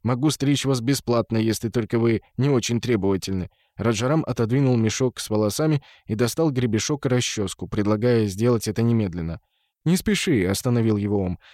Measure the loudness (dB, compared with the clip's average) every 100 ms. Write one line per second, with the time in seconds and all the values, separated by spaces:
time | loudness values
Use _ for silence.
0 | -4 0 0 0 0 0 0 -2 0 -2
1 | 0 0 0 0 0 0 -2 -2 0 0
2 | 2 0 _ -2 2 2 0 -4 0 0
3 | 2 0 -2 -6 -6 _ _ -4 -2 0
4 | 0 0 0 -2 0 2 2 2 2 0
5 | -2 -2 -4 0 0 0 0 0 -4 -20
6 | -6 -2 -2 2 0 2 0 0 -2 -2
7 | 0 0 0 -4 -6 -6 -8 -2 0 2
8 | 2 2 0 0 2 2 0 0 2 2
9 | 0 -4 -8 -8 _ _ _ _ 0 0
10 | 0 -2 2 2 2 0 0 2 2 0
11 | 0 0 -2 -4 -10